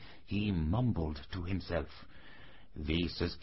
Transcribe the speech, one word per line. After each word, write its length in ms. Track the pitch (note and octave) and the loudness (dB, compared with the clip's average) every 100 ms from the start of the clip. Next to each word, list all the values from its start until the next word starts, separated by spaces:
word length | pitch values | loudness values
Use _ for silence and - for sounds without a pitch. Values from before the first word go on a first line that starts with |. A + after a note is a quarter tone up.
| - - - | -6 -12 -2
he 260 | G2 G#2 | 2 4
mumbled 720 | F#2 D#2 G#2 B2+ G2 D#2+ D2+ - | 4 4 4 4 4 2 0 -4
to 120 | F#2 | -4
himself, 440 | E2+ F#2+ - E2+ C#2 - - - - - - - - - | 0 -2 2 0 0 -6 -12 -12 -12 -12 -12 -14 -12 -8
This 440 | D2+ E2 E2+ - | 2 4 2 2
has 160 | F2 - | 0 0